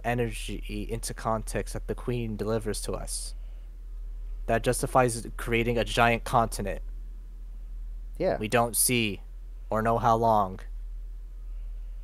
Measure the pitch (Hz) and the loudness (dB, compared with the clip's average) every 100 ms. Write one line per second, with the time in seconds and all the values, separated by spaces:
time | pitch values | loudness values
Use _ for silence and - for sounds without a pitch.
0 | 120 120 117 107 - 104 - 104 98 110 | 0 0 0 -2 -6 -6 -6 -6 -4 -4
1 | - 117 113 110 - 113 - 110 - 107 | -6 -4 -2 -2 -2 -4 -4 -6 -6 -4
2 | - 123 113 104 107 113 107 98 - 92 | -2 -2 -2 -4 -2 0 0 -4 -4 -4
3 | - - - - - - - - - - | -6 -6 -8 -10 -10 -10 -12 -12 -12 -10
4 | - - - - - 113 123 120 139 135 | -8 -8 -8 -6 0 2 4 2 4 6
5 | 127 113 107 - - 117 117 117 - - | 6 2 -6 -6 0 2 4 2 2 6
6 | 117 113 - 123 113 - 98 80 - - | 6 6 4 4 4 0 -4 -4 -6 -8
7 | - - - - - - - - - - | -10 -12 -12 -12 -12 -10 -8 -8 -8 -8
8 | - - 180 85 107 120 120 113 - 123 | -8 -2 0 0 4 4 4 4 4 4
9 | 107 92 - - - - - 107 113 117 | 4 -2 -8 -12 -12 -12 0 2 4 6
10 | 120 113 113 107 95 95 - - - - | 6 6 8 6 4 -2 -8 -8 -8 -8
11 | - - - - - - - - - - | -8 -10 -10 -10 -8 -8 -6 -6 -8 -8